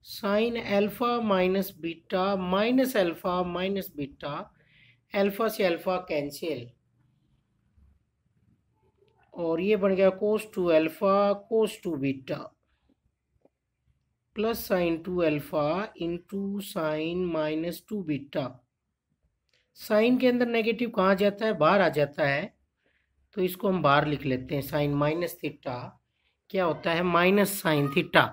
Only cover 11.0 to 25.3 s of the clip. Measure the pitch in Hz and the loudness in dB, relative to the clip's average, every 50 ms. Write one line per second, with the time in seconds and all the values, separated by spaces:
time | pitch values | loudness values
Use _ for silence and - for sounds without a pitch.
11 | 208 196 196 202 202 202 202 202 - _ 233 220 220 214 214 - - 180 160 139 | 0 2 4 4 4 2 0 -2 -4 _ 0 2 2 0 -2 -6 -8 -6 -6 -2
12 | 135 139 135 135 - - 160 135 - - _ _ _ _ _ _ _ _ _ _ | -2 -2 -4 -4 -6 -10 -10 -10 -10 -18 _ _ _ _ _ _ _ _ _ _
13 | _ _ _ _ _ _ _ _ _ _ _ _ _ _ _ _ _ _ _ _ | _ _ _ _ _ _ _ _ _ _ _ _ _ _ _ _ _ _ _ _
14 | _ _ _ _ _ _ _ - 208 226 233 220 - - 220 180 175 170 165 160 | _ _ _ _ _ _ _ -4 -2 -2 -2 -4 -2 -2 0 0 2 0 -2 -2
15 | 165 - 185 180 170 156 151 147 147 - - 156 147 147 160 180 208 220 - - | -4 -4 -2 0 2 2 2 0 -4 -4 -2 -2 0 0 0 -2 -4 -6 -8 -8
16 | 170 165 170 170 175 _ - 196 196 196 202 202 196 - - 190 160 156 151 156 | -6 -6 -6 -8 -10 _ -8 -6 -6 -4 -6 -8 -8 -8 -6 -4 -2 -2 -2 -2
17 | 156 165 175 180 185 175 165 160 156 151 156 156 160 175 165 - _ _ 214 208 | -4 -4 -4 -4 -4 -2 -2 -2 -2 -2 -2 -4 -4 -6 -8 -10 _ _ -10 -8
18 | 190 151 151 135 - - - 156 135 123 - - _ _ _ _ _ _ _ _ | -4 -4 -6 -6 -6 -6 -6 -6 -6 -6 -10 -16 _ _ _ _ _ _ _ _
19 | _ _ _ _ _ _ _ _ _ _ _ _ _ _ _ - - - 220 214 | _ _ _ _ _ _ _ _ _ _ _ _ _ _ _ -20 -6 0 2 4
20 | 220 247 254 247 254 254 240 240 247 233 233 233 220 226 226 220 247 226 - - | 4 4 4 4 4 2 4 2 0 0 0 0 0 0 0 -2 -4 -4 0 2
21 | 185 190 196 185 208 202 196 202 226 220 208 160 147 156 190 202 190 160 135 151 | 4 4 4 4 2 0 0 0 -2 -2 0 2 4 4 6 6 4 4 4 2
22 | 147 143 147 - 160 143 139 143 180 220 _ _ _ _ _ _ _ _ _ _ | 0 0 0 -2 0 0 0 -2 -4 -8 _ _ _ _ _ _ _ _ _ _
23 | _ _ _ _ _ _ _ - 185 185 180 - - 202 190 180 151 143 139 147 | _ _ _ _ _ _ _ -4 -2 -2 -4 -2 -2 0 0 2 4 4 4 4
24 | 151 151 147 139 - 139 127 127 127 - 156 139 135 - 160 151 147 147 143 143 | 4 2 -4 -4 -2 -2 -2 -2 -4 -6 -6 -6 -6 -4 -2 -2 0 0 0 0
25 | 147 147 160 165 175 165 | 0 0 0 -2 -4 -6